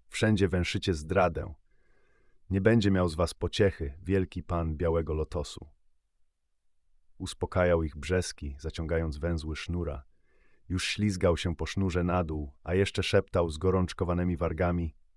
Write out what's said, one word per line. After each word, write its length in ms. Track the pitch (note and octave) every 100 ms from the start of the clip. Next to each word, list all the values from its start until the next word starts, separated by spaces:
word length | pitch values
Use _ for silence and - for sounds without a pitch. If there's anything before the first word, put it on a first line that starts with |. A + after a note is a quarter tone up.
| _
Wszędzie 400 | - A2 G#2 F#2+
węszycie 460 | F2+ E2+ G#2 -
zdradę. 600 | D#2+ D#2 F#2 F2+ D2+ - - _ _ _ _ _ _ _ - -
Nie 100 | F#2+
będzie 300 | G2 A#2 G2+
miał 180 | F#2+ F2+
z 60 |
was 200 | D#2 F2
pociechy, 640 | - F2 - G2+ - D2 D2+
wielki 400 | F2+ F#2+ F#2 -
pan 340 | - F2 E2 D2+
Białego 380 | E2 E2 D#2+
Lotosu". 540 | D#2 D#2 E2+ D2 - - _ _ _ _ _ _ _ _ _ _ _ _ _ _ -
Uspokajał 640 | F#2 - F2+ - F2+ E2+
ich 140 | D#2+ D2+
Brzeski, 600 | C#2+ F#2 F2 - D2 C#2
zaciągając 600 | D#2+ - D#2+ E2 D#2+ C#2+
węzły 380 | E2 E2 D#2 D2+
sznura. 480 | - F2 E2 - - _ _ _ _ _ -
Już 160 | F#2
ślizgał 520 | - - G#2 F#2+ F#2+ E2
się 200 | F2+ E2
po 100 | E2
sznurze 380 | - G2 F2
na 200 | F2 F2+
dół, 280 | E2 D#2 D2 -
a 100 | -
jeszcze 280 | F2+ G2 -
szeptał 480 | F#2 G2+ F#2+ F#2 E2+
z 80 | D#2
gorączkowanymi 800 | F#2 F#2 F2+ - F2 F2 F2+ F2
wargami: 580 | E2+ E2 F2 F2 E2 - _